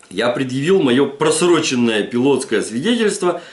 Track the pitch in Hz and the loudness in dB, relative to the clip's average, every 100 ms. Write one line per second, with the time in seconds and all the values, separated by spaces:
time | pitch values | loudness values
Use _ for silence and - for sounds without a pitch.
0 | - 90 120 - 131 131 156 190 135 127 | -10 -4 -2 -2 -4 -4 0 2 4 2
1 | 139 - 156 156 175 160 - 123 117 110 | 0 0 -2 2 2 2 2 0 0 0
2 | 98 120 139 131 - 104 - 117 196 240 | -2 0 2 0 0 -4 -2 -4 -2 0
3 | 208 - 180 170 - | 0 0 -2 -4 -10